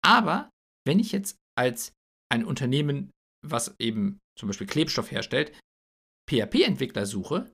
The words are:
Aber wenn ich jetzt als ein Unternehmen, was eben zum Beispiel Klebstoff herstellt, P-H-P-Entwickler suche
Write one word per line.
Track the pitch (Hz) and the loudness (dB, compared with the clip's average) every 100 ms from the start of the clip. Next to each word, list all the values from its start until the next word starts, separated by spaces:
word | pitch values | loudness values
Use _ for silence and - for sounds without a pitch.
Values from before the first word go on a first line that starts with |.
Aber | 170 240 185 180 - _ _ _ - | 8 6 6 0 -4 _ _ _ 2
wenn | 180 | 2
ich | 226 | 2
jetzt | 196 196 - _ - | -4 -6 -12 _ 0
als | 123 117 - _ _ _ _ | 0 0 -12 _ _ _ _
ein | 117 | -2
Unternehmen, | - 127 131 135 147 143 139 _ _ _ | -2 -2 0 0 0 -2 -6 _ _ _
was | 151 127 - - | -6 -4 -4 -4
eben | 113 110 101 98 _ - | -4 0 0 -2 _ -12
zum | 98 | -8
Beispiel | 98 98 | -6 -4
Klebstoff | 147 156 - 110 | -2 0 -2 -4
herstellt, | - - 127 151 - _ _ _ _ _ _ - | -6 -4 -2 -4 -8 _ _ _ _ _ _ -2
P-H-P-Entwickler | 131 104 269 302 160 131 - 101 | 0 2 2 2 2 -2 -2 -2
suche | 104 90 170 - | -4 -4 -4 -4